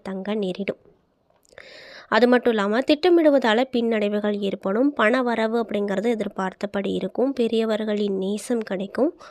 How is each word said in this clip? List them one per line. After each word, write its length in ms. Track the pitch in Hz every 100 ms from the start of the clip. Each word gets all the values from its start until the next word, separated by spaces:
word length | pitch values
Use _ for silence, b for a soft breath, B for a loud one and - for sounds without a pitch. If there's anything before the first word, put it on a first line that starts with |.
தங்க 320 | - 190 190
நேரிடும். 460 | 214 185 175 196 - _ _ _ _ _ _ _ B B B B B B
அது 200 | 220 240
மட்டும் 240 | 247 247
இல்லாம 280 | 220 202 220
திட்டமிடுவதால 840 | 269 302 359 339 311 277 240 214 262
பின்னடைவுகள் 640 | 240 226 220 208 208 208 208
ஏற்படும். 540 | 202 196 196 208 285
பண 300 | 285 214 254
வரவு 360 | 240 226 220 233
அப்படிங்கிறது 480 | 226 208 202 190 226
எதிர்பார்த்தபடி 840 | 220 196 196 190 - 202 202 196
இருக்கும். 400 | 185 190 - 262
பெரியவர்களின் 840 | 262 226 226 220 220 214 208 208 190
நேசம் 440 | 190 208 - 233
கிடைக்கும். 500 | 214 190 196 - 294 - B